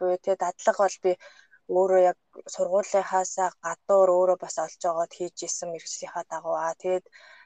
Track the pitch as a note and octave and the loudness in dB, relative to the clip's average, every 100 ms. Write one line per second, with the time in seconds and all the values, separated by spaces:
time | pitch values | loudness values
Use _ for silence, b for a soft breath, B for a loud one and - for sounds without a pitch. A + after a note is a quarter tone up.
0 | F3+ F3+ - F#3+ F3 - - A3 G3 - | -4 -2 -2 -4 -4 -4 -2 0 0 0
1 | F#3 F3+ B B B B - F3+ F#3+ F#3 | -2 -2 B B B B -4 0 2 4
2 | F3+ - _ - - - F3+ F#3+ G3+ G3+ | 4 0 _ -20 -16 2 6 6 4 -2
3 | F#3 F#3 F#3 - F#3 - E3+ E3+ - G3 | 0 -2 -2 -2 -2 -2 -10 -10 2 4
4 | F#3+ F3+ F#3 F3+ - - D#3+ - F3+ E3 | 6 4 2 0 -4 -8 -8 -6 -4 -4
5 | E3+ - F3 - E3+ - F3 E3 - - | -6 -6 -10 -10 -12 -10 -10 -12 -14 -14
6 | - F3 - D#3+ E3 E3 E3 E3 F#3 F#3 | -12 -12 -10 -10 -6 -4 -4 -6 -4 -4
7 | _ B B B | _ B B B